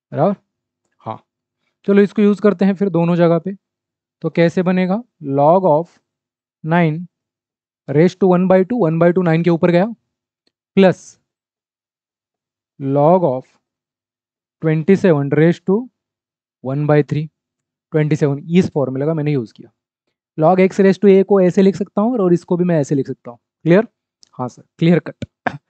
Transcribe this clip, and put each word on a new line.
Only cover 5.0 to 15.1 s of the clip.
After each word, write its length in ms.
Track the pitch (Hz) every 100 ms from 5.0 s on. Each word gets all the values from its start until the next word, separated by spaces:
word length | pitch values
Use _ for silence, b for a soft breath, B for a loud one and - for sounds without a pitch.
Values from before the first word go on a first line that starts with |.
| 240 _ 147
log 300 | 139 143 185 185
of 300 | 147 170 _ _ _ _ _ _ _
nine 420 | 156 170 165 156 180 _ _ _ _ _ _ _ -
raise 280 | 139 175 -
to 120 | 190
one 200 | 180 185
by 100 | 185
two, 160 | 185 247
one 200 | 170 165
by 100 | 175
two 120 | 175
nine 200 | 180 160
के 60 | 170
ऊपर 200 | 165 180
गया, 160 | 175 214 226 _ _ _ _ _ _ _ -
प्लस 420 | 190 156 - _ _ _ _ _ _ _ _ _ _ _ _ _ _ _ _ -
log 460 | 139 139 147 185 170
of 180 | 127 - _ _ _ _ _ _ _ _ _ _ _
ट्वेंटी 320 | 160 160 156 190
सेवन 340 | 196